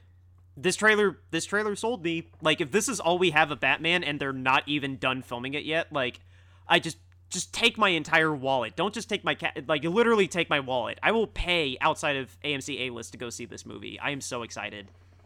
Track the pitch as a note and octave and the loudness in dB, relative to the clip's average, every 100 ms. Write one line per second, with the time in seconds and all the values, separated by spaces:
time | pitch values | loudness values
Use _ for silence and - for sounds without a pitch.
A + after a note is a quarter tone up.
0 | _ _ _ _ - - D3+ F3+ G#3+ G#3 | _ _ _ _ -20 -4 -2 4 4 6
1 | G#3 D3 - E3 - G3+ G#3+ G3+ A3+ B3 | 4 0 -4 -4 -2 -2 -2 -2 -4 -2
2 | E3+ E3 D#3+ - D#3+ D#3 D3+ F#3 B3+ A3+ | -2 -4 -6 -2 0 2 2 2 0 -2
3 | E3 F3 F3+ D3+ D#3 C#3+ C3+ C#3 D#3+ F3+ | 2 4 4 6 4 2 0 2 2 0
4 | C#3+ D3 C#3 C3+ C3 C#3 - D3 C#3 C3 | 0 -2 -2 -2 2 2 2 -2 -2 -4
5 | C3 C3 B2 A#2+ B2+ C#3+ - D#3+ - D3+ | -2 -2 -6 -8 -6 -6 -2 -2 -2 -2
6 | B2 - - - - - - E3+ E3 - | -4 -6 -18 -20 -20 -12 2 2 2 -10
7 | - - - F#3 - - A#3 A3 G3+ E3+ | -18 -20 -10 -8 -8 0 0 4 2 2
8 | D3 E3 D#3+ D3 C3 C3+ A2+ A2 F#3+ A3+ | 2 4 4 2 0 0 0 -2 -2 -2
9 | - G3+ E3+ D3 E3 - C3 D#3 D3+ F#3+ | -6 -4 -2 -2 -2 -6 -2 -2 0 2
10 | A#3 A3+ A#3 F3+ E3 D3+ C3 B2+ A2 A2 | 4 6 4 2 0 0 0 -2 -2 0
11 | D3+ A3+ G#3 - F3 F3 C#3+ B2+ D#3 D3 | 2 2 0 -2 0 0 0 0 0 0
12 | D#3 C#3 B2+ - D3 C#3+ C3+ B2+ B2+ A#2 | 0 -2 -4 -8 -6 -4 -4 -6 -6 -8
13 | A2+ A#2 A#2+ - A#2+ G#2+ A2 A2 G#2 G#2+ | -12 -10 -10 -10 -12 -12 -14 -12 -12 -8
14 | B2+ C#3 - B2+ A2+ - G#2 G#2 G2+ - | -6 -6 -6 -8 -8 -10 -10 -10 -16 -20
15 | _ - | _ -20